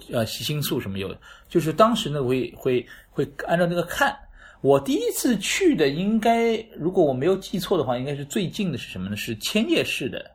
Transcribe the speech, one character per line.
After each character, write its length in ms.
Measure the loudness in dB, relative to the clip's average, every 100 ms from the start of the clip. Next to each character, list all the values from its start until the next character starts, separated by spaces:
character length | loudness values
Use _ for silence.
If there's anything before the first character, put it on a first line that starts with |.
| -4
呃， 140 | -2 -2
新 340 | -2 -4 -4
宿 160 | -2 -2
什 100 | -4
么 80 | -6
有， 180 | -8 -10 -16 -20 -2
就 120 | 0
是 120 | 0
当 240 | 4 4 4
时 140 | -2
呢 140 | -2
会， 280 | 0 0 -2 -4
会， 260 | 0 0 -2 -14 -12
会 180 | -4 -4 -4 -2
按 140 | 2
照 80 | 2
那 80 | 0
个 80 |
看。 340 | -2 0 0 -2 -14 -20 -20 -2
我 180 | 4 4
第 140 | 4
一 180 | 0 0
次 260 | 0 0 0
去 380 | 0 2 4 4
的 140 | 2
应 300 | 2 0 2
该， 380 | 4 2 2 0 -4 -6
如 160 | -2
果 140 | 2 2
我 80 |
没 120 | 2 0
有 120 | 0
记 220 | -2 -6
错 180 | 0 0
的 60 |
话， 160 | 0 -2
应 40 |
该 120 | -4 -6
是 100 | -4
最 240 | -4 -2
近 220 | -2 -4
的 60 | -4
是 120 | -8
什 100 | -8
么 100 | -8
呢？ 60 | -6
是 200 | -6 -6
千 340 | -2 0 2
叶 140 | 2
市 260 | 0 -2 -4
的， 160 | -6 -12